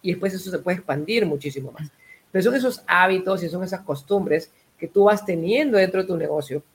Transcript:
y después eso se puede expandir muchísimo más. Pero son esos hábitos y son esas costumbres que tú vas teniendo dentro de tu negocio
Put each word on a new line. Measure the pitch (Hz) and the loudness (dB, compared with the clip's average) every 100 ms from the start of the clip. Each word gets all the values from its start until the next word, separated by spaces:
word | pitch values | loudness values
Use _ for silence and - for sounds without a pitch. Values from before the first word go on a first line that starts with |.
y | 190 | -2
después | 180 196 | -2 -2
eso | 185 190 | -4 -6
se | 180 | -6
puede | 180 180 | -2 -4
expandir | - 143 151 233 190 | -2 -4 0 0 0
muchísimo | 147 143 139 131 | -2 -6 -8 -12
más. | - 151 _ _ - _ | -12 -14 _ _ -20 _
Pero | 190 | 0
son | 196 | 2
esos | 262 247 - - | 2 -2 -4 0
hábitos | 175 185 190 185 190 | 4 4 2 0 -2
y | 170 | -2
son | 175 | -6
esas | 185 185 | -6 -8
costumbres | - 139 - 202 180 151 - _ _ _ | -6 -8 0 -2 2 -2 -2 _ _ _
que | 170 | -2
tú | 202 | 4
vas | 202 208 202 | 6 4 0
teniendo | 170 165 233 302 214 | -4 0 2 2 4
dentro | 190 190 | 2 0
de | 185 | -2
tu | 170 | -2
negocio | 156 151 139 139 - | -2 -4 -4 -8 -8